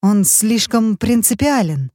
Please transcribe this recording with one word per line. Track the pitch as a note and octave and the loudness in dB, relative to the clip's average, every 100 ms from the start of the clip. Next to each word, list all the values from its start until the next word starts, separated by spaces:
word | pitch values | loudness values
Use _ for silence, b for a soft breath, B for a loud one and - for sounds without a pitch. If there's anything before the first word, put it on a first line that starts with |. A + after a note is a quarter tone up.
Он | G3 G#3 | 2 2
слишком | F#3+ - A3 A#3 - A#3+ A3 G#3 | 2 0 0 0 0 0 0 -2
принципиален. | A#3 A#3+ G#3+ B3 C#4+ C#4 F3+ D3+ C3 | 0 0 0 0 0 0 -2 -4 -8